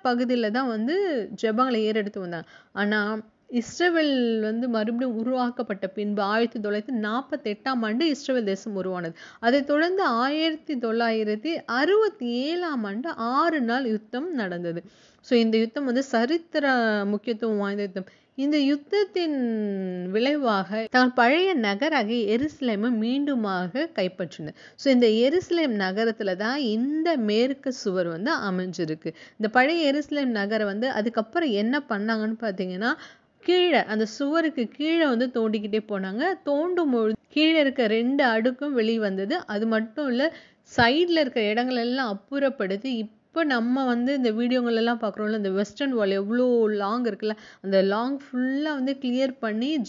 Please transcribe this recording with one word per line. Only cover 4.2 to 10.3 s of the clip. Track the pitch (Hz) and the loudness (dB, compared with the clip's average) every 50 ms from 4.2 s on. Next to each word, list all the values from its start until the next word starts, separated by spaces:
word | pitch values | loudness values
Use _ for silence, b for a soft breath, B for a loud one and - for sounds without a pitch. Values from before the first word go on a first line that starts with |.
| 240 226 226 220 | 2 2 0 0
வந்து | 214 214 226 233 254 247 | 0 -2 -2 -2 -2 -2
மறுபடியும் | 226 220 214 226 233 240 262 254 220 | -2 -2 -2 -2 -2 -2 -2 -2 -2
உருவாக்கப்பட்ட | 226 226 254 254 254 247 240 240 - 233 - 202 190 196 | -2 -2 -2 0 0 0 -2 -2 -4 -6 -6 -6 -6 -6
பின்பு | 185 - 214 208 208 208 208 | -8 -6 -4 -4 -2 -2 0
ஆயிரத்தி | 196 196 214 226 233 233 - 226 | 0 2 2 2 2 0 -2 -4
தொள்ளாயிரத்தி | 208 208 208 208 214 - 254 | -4 -2 -2 -2 -4 -4 -4
நாற்பத்தெட்டாம் | 214 214 208 220 254 277 - 311 285 - 214 208 - - 262 262 240 | -2 -2 -2 -2 -4 -4 -4 -8 -6 -4 -6 -6 -4 -4 -4 -2 -2
ஆண்டு | 220 214 214 254 339 320 | 0 0 0 0 2 0
இஸ்ரவேல் | 269 - - - 262 247 220 | 0 -2 -2 -2 0 0 0
தேசம் | 196 196 196 - 226 202 | 0 -2 -2 -4 -6 -6
உருவானது. | 190 185 185 185 180 170 165 165 B B B B B | -4 -4 -4 -4 -4 -6 -8 -10 B B B B B
அதைத் | 226 233 262 285 277 | 2 2 2 2 2
தொடர்ந்து | 285 294 302 330 359 370 392 370 | 2 2 2 2 2 2 0 0
ஆயிரத்தி | 277 233 226 254 277 | 0 2 0 0 0